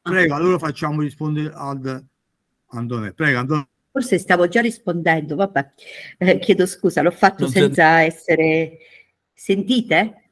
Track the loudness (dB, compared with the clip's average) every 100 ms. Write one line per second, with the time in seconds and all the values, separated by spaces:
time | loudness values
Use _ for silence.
0 | -2 0 2 2 0 0 -4 -6 -6 -4
1 | -6 -6 -6 -4 -6 -10 -10 -8 -8 -10
2 | -14 _ _ _ _ _ _ -10 -8 -6
3 | -8 -4 -2 -2 -2 -4 -6 _ _ -8
4 | -2 -2 2 2 2 0 -2 -4 -6 -2
5 | 0 -2 -2 -4 -2 -4 -6 _ -20 -20
6 | -20 -2 2 2 2 2 2 0 -2 2
7 | 0 2 0 2 -2 2 2 4 6 6
8 | 2 -2 0 2 4 0 -2 -10 _ -20
9 | _ _ _ _ -2 -2 0 -2 0 0
10 | 0 -8 _